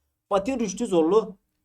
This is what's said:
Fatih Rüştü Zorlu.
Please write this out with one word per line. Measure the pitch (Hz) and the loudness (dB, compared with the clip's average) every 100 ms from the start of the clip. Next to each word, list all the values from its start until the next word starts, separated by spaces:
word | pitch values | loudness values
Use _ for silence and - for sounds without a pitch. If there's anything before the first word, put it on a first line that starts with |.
| _ _ - | _ _ -4
Fatih | 202 196 269 | -2 -2 -4
Rüştü | 214 185 233 | -4 -6 0
Zorlu. | 175 160 214 208 - _ _ | 2 4 2 0 -6 _ _